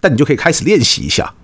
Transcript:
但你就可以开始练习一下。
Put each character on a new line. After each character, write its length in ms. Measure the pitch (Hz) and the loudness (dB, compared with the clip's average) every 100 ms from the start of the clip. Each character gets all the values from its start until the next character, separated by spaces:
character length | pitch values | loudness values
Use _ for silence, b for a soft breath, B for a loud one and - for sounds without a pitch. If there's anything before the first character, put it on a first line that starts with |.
但 120 | 190 | 0
你 40 | 120 | 0
就 80 | |
可 80 | 139 | 0
以 40 | 135 | 2
开 160 | - | 0
始 120 | 165 | 0
练 160 | 127 202 | 2 2
习 220 | 117 - | 2 -2
一 60 | 139 | -4
下。 260 | - - - | -4 -4 -8